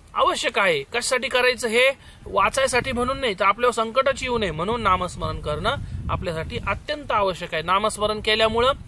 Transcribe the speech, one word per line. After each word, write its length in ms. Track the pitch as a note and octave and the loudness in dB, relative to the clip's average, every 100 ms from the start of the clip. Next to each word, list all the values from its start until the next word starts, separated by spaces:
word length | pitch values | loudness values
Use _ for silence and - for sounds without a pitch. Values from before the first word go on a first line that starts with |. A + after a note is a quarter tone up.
| - | -8
आवश्यक 460 | - B4+ D4+ D4+ A#3+ | 0 2 2 0 2
आहे. 240 | G3 D3+ | 2 2
कशासाठी 440 | C#3 A#3 A#3 B3+ B3+ | -2 -4 -2 -2 0
करायचं 400 | B3 B3 A#3 A#3 | 2 2 2 0
हे? 220 | A#3 C4 C4+ - - - | 2 2 2 -8 -20 -4
वाचायसाठी 680 | F#3+ G3+ - C4 B3 C4 | 0 2 2 2 2 0
म्हणून 280 | A#3+ B3 C4+ | -2 -2 -2
नाही, 140 | B3+ | -2
तर 120 | F#3+ G3 | 2 2
आपल्यावर 280 | G#3 B3 | 4 2
संकटच 500 | A3+ A3+ A#3 C4+ C4 | 2 0 2 2 0
येऊ 140 | C4 A#3 | -2 0
नये 140 | G3 | 0
म्हणून 300 | D3+ F#3 A#3 | -2 -2 0
नामस्मरण 600 | G#3 F#3 F3+ F3 D#3+ D#3+ | 2 2 0 -6 -6 -4
करणं 340 | D#3+ D3 G3+ C#4 - - - | -4 -2 -2 -2 -4 -8 -4
आपल्यासाठी 480 | E3+ F#3 D#3+ D#3 A#3+ - | -4 -4 -4 -6 -6 -4
अत्यंत 440 | G3+ - D4+ C#4 | -4 -4 -8 -2
आवश्यक 420 | A3+ G3 E3+ F3 | 0 0 -2 -4
आहे. 100 | D#3+ | -4
नामस्मरण 560 | E3 F#3+ G#3+ G3+ G#3 G#3+ | 0 2 2 0 -2 0
केल्यामुळं 520 | G#3+ A3 A3 A3+ B3+ C#4+ | 0 4 4 4 2 0